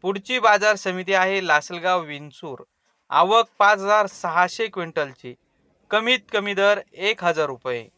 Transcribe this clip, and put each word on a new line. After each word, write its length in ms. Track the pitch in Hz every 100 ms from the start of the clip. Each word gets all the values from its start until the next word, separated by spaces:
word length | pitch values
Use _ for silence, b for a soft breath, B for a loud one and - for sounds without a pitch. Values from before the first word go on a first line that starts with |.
पुढची 360 | 185 202 - 254
बाजार 360 | 220 208 214 202
समिती 380 | 196 185 185
आहे 320 | 196 190 196 180
लासलगाव 540 | 147 - 175 180 185 156
विंचूर. 580 | 147 147 - 165 127 - _ _ _ _
आवक 360 | 139 180 226 226 _
पाच 200 | 202 196
हजार 280 | 196 208 196
सहाशे 600 | - 180 165 180 - 220
क्विंटलची, 680 | 190 170 160 143 131 127 120 _ _ _ _ _
कमीत 280 | 208 226 254 _
कमी 200 | 214 202
दर 280 | 196 196 208 -
एक 300 | - 196 214
हजार 240 | 175 160 151
रुपये 400 | 127 131 123 110